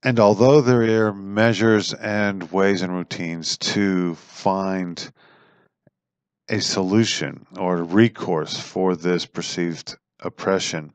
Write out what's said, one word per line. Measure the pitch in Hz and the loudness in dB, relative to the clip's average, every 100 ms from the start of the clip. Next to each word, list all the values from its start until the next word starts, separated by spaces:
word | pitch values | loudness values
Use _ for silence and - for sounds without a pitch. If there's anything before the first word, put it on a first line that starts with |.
| 131 | 0
And | 117 | 4
although | 104 101 123 147 | 4 6 6 6
there | 123 123 113 110 107 | 6 4 4 2 2
are | |
measures | 98 98 101 113 98 113 107 92 | -2 -6 2 2 4 4 4 2
and | - 107 104 104 98 85 | -6 -6 -2 -2 -4 -4
ways | 90 98 98 | 0 2 2
and | 90 | -2
routines | 90 87 - 85 82 80 - | -6 -8 -8 -6 -6 -8 -8
to | - - 101 92 90 80 | -4 -2 0 0 -2 -4
find | - - - 95 95 95 90 85 - _ _ _ _ _ _ _ _ _ _ _ _ _ - | -12 -6 -4 -2 -4 -4 -6 -10 -14 _ _ _ _ _ _ _ _ _ _ _ _ _ -6
a | 107 | -4
solution | - - 92 104 110 - 69 71 _ - | -2 -2 0 2 2 -2 -6 -10 _ -8
or | 92 90 85 | -4 -2 0
recourse | 95 117 - - 82 76 - | 2 2 0 -4 -4 -4 -10
for | - - 92 90 | -8 -2 0 0
this | 85 87 - | 0 -2 -4
perceived | - 104 - 87 80 - - _ _ | -10 -8 -4 -4 -4 -12 -20 _ _
oppression | 92 - - 95 - 85 76 | -14 -6 -2 -2 -2 -8 -10